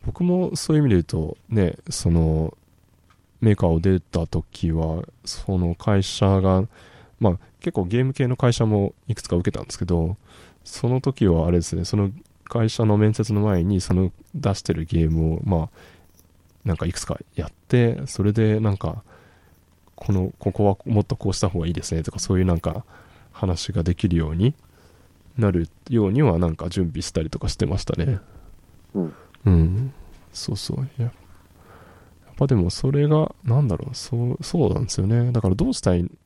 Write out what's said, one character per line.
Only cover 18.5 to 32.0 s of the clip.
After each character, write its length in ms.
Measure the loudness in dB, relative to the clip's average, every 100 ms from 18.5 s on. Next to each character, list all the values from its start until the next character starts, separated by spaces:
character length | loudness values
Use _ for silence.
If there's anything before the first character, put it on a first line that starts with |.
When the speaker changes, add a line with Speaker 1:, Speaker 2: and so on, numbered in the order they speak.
| 2
Speaker 1:
な 120 | 0
ん 60 | -2
か、 260 | -4 -8 -14 -20 -20 _ _ _ _ _ _ -14
こ 180 | -2
の、 180 | 0 -2 -4
こ 140 | -6
こ 140 | 0 0
は 120 | 0 0
も 160 | 0
っ 20 |
と 120 | 0 -2
こ 140 | -4
う 40 |
し 60 | -2
た 100 | -2
方 100 | -2
が 80 | -4
い 40 |
い 20 |
で 80 | -4
す 140 | -4 -4
ね 80 |
と 80 | -4
か、 80 | -8
そ 160 | 0 2
う 40 |
い 40 |
う 20 | 4
な 80 |
ん 60 | 2
か 260 | -2 -8 -12 -20 -20 -20 -20
話 400 | -6 -4 -2 -4
が 100 | -2
で 120 | -2 0
き 120 | 0
る 80 | 0
よ 140 | 0
う 60 | 0
に 180 | 0 0 _ _ _ _ _ _ -14 0
な 100 | 2
る 180 | 2 -2 _ -2
よ 180 | 0 2
う 40 |
に 100 | 4
は 160 | 4 4
な 100 | 0
ん 80 | -2
か 140 | -6
準 200 | -2 -2
備 120 | -4
し 100 | -6
た 100 | -4
り 80 | -4
と 100 | -4
か 100 | -6
し 60 | -2
て 100 | -2
ま 120 | -2
し 80 | -4
た 100 | -2
ね。 240 | -2 -2 -6 -20 -20 -20 _ -20 -10
Speaker 2:
う 60 | -6
ん。 140 | -6 -8 -20 -4 4
Speaker 1:
う 40 |
ん。 440 | 4 4 0 -4 -8 -20 -20 -20
そ 200 | -12 -8
う 40 | -8
そ 180 | -6 -6
う。 20 | -6 -6
い 40 |
や、 40 | -6
や 60 |
っ 20 | -6 -20 -20 _ -20 -20 -20 -20 -20